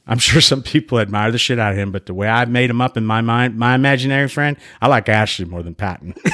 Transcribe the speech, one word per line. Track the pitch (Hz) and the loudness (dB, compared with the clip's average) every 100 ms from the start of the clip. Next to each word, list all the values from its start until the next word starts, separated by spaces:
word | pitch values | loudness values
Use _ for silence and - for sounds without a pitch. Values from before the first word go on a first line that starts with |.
| - | -4
I'm | - | -2
sure | - 165 | 2 4
some | 143 135 | 4 2
people | - 151 156 120 | 0 -2 0 -2
admire | 101 104 110 | 0 0 0
the | 117 | 0
shit | - 123 | -2 0
out | 107 | 0
of | 98 | 0
him, | 98 | -4
but | 95 - | -6 -8
the | |
way | 92 104 | -4 0
I've | 117 120 | 0 2
made | 123 123 | 2 0
him | 117 | 0
up | 123 117 | -2 -2
in | 110 | -2
my | 110 | 0
mind, | 117 117 123 113 | 0 0 0 0
my | 117 131 | 0 2
imaginary | 139 135 135 139 139 | 2 2 0 0 -2
friend, | - 147 143 - - | -2 -4 -4 -12 -2
I | 123 | 2
like | 127 104 | 2 2
Ashley | 107 107 - 87 | 2 0 -2 -8
more | 87 | -8
than | 85 82 | -10 -8
Patton. | 101 87 90 - - | -8 -8 -12 -4 -4